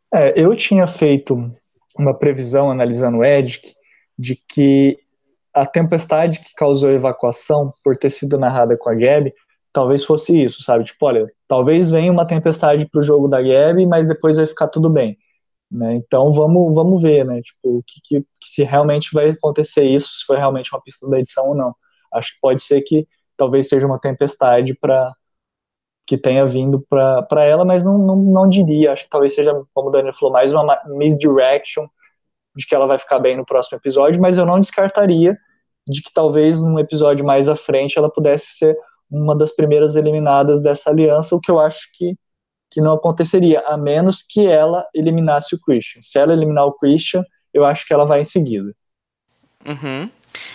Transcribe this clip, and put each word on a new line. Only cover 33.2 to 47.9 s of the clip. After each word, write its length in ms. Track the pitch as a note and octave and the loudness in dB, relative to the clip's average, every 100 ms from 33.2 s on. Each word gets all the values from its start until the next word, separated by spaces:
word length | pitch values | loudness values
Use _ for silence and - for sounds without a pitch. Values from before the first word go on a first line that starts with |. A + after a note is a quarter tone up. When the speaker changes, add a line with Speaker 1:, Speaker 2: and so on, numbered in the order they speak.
| C3 C3 | 0 -2
Speaker 1:
no 80 | |
próximo 320 | B2+ C3 B2 - | -4 -4 -4 -8
episódio, 440 | C#3 C3+ C#3+ F3 | -4 2 2 2
mas 180 | F#3 F#3 | 2 2
eu 80 | E3+ | 2
não 140 | F3+ | 2
descartaria 760 | G3 - G3 G3 G3+ E3+ E3+ G#3 _ _ _ _ - | 0 0 -2 0 2 4 2 0 _ _ _ _ -12
de 160 | C#3 | -12
que 100 | - | -6
talvez 480 | - D#3 D3 D#3 D#3+ | -2 0 2 2 2
num 180 | D#3+ D#3+ | 0 -2
episódio 460 | D#3 D#3 D3 C#3 | -2 0 0 2
mais 240 | C#3+ C#3 C#3 | 0 0 2
à 60 | |
frente 420 | D3+ - C3+ C#3+ D#3+ | -2 -2 -2 -2 0
ela 140 | D3+ | -2
pudesse 360 | D#3+ D3+ D3+ - - | 0 0 0 -4 -2
ser 200 | D#3 D#3 - _ _ | 0 0 -6 _ _
uma 260 | D3 D3 D3 | -4 -2 0
das 180 | D3+ | 0
primeiras 420 | - D#3 D3 D3+ D3+ | 0 0 2 2 2
eliminadas 640 | D3+ D3+ D3+ C#3 C#3+ D3 | 0 0 0 2 2 2
dessa 280 | D3 C#3+ - | 0 -2 0
aliança, 440 | D#3 D#3 D3+ D#3+ | 2 2 2 0
o 60 | F3 | -4
que 100 | - | 0
eu 80 | E3+ | 2
acho 300 | D3+ D#3 - | 2 -2 -16
que, 200 | _ F3 F#3 _ _ _ _ _ | _ -8 -8 _ _ _ _ _
que 100 | - | -2
não 140 | D#3 | 0
aconteceria, 640 | D#3 E3+ E3 E3 F#3+ F3 D3+ | 2 0 -2 0 2 2 2
a 160 | C#3+ D3+ | 0 -4
menos 460 | D3 D3+ F3+ F#3+ - | -2 0 0 -2 -6
que 200 | - G3+ | 0 2
ela 400 | D#3 D#3 F3 - | 4 2 0 -6
eliminasse 600 | D#3 D3+ E3 D#3+ D3 C#3+ | -4 -2 0 0 -2 -2
o 60 | E3 | -8
Christian. 420 | - B2 - - | -2 -2 -2 -16
Se 160 | - C#3 | -6 0
ela 140 | C#3+ | 2
eliminar 340 | E3 D#3 D3 C#3+ | 2 0 0 -2
o 80 | |
Christian, 500 | C#3+ C#3+ D3+ - F#3 F3+ _ _ | 0 0 0 0 -6 -6 _ _
eu 100 | C#3+ | 0
acho 220 | C#3+ C#3+ | 0 0
que 80 | - | -2